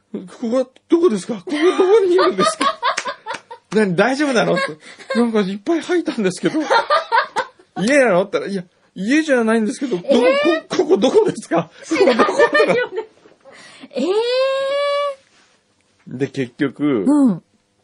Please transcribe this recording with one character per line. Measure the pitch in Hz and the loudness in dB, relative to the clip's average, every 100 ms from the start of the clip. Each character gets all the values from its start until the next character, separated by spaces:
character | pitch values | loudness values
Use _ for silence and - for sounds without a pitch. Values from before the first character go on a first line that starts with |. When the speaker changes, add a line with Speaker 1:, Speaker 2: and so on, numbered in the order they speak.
| _ | _
Speaker 1:
た | 202 | -14
ら、 | 185 | -14
「こ | - 226 | -10 -4
こ | 262 | -2
は | 254 _ _ | -4 _ _
ど | 339 | 2
こ | 339 | 2
で | 202 | 0
す | - | -4
か？ | 214 | -10
こ | 359 | -6
こ | |
ど | 294 349 285 | 0 0 2
こ | 370 440 381 | 4 4 4
に | |
い | 349 | 2
る | - | 2
ん | - | 2
で | |
す | 640 659 | -2 0
か？ | 554 - 480 - 523 - | -4 -2 -4 -4 -8 -10
<laughs> | 440 494 - 480 _ | -12 -14 -14 -20 _
何、 | 202 202 165 | 0 2 2
大 | 226 277 | 2 2
丈 | 294 | 0
夫 | |
な | 226 - | 0 0
の？」 | |
っ | - | 0
て、 | 180 156 - - - 539 | -2 -8 -18 -20 -4 -2
「な | 233 | 0
ん | |
か | 220 | 0
い | 190 202 | -2 -4
っ | |
ぱ | - 330 | -2 -2
い | |
吐 | 285 349 | 0 -2
い | |
た | 330 | -2
ん | 240 | -2
で | 190 | -2
す | - | -2
け | 175 | -2
ど。 | 311 | -2
<laughs> | 294 453 - 622 - 466 - - 508 - _ - | 0 -2 2 -2 2 -2 0 -6 -8 -14 _ -4
家 | 202 285 | 2 4
な | 240 | 4
の？」 | 175 196 | 2 0
っ | |
て | - | -4
言 | |
っ | |
た | - | -4
ら、 | |
「い | 196 | -8
や、 | 175 _ _ | -10 _ _
家 | - 202 302 | -8 0 0
じ | 311 | 2
ゃ | 254 | 2
な | 220 226 | 2 2
い | |
ん | 208 | 0
で | |
す | - | -4
け | 269 | -6
ど、 | 175 | -4
ど | |
こ、 | 226 | 2
Speaker 2:
え | 240 359 285 302 320 - | 4 4 2 2 0 -2
ー？ | - | -2
Speaker 1:
こ-、 | |
こ | 302 | 2
こ | 349 | 2
ど | 254 | 4
こ | 427 - | 2 2
で | - | -2
す | - | -4
か？ | 220 - - - | -4 -4 -14 -6
こ | 320 339 | 2 2
こ | |
ど | 233 - | 4 2
こ？」 | - | 2
Speaker 2:
知 | 466 587 | 2 2
ら | 302 | 2
な | |
い | 480 | 0
よ | - | -2
ね。 | 381 - _ _ _ - - - - 254 - | -8 -12 _ _ _ -20 -20 -20 -20 -12 -6
え | |
ー？ | 320 415 480 508 539 539 539 571 571 571 571 554 _ _ _ _ _ _ _ _ - 127 | -2 0 0 0 0 -2 -2 -2 -2 -2 -4 -8 _ _ _ _ _ _ _ _ -16 -6
Speaker 1:
で、 | 131 | -6
結 | 139 123 - | -4 -8 -4
局、 | 139 - 147 117 95 | -6 -2 -2 0 2
Speaker 2:
う | 294 262 | 4 2
ん。 | 170 - _ _ _ | 0 -8 _ _ _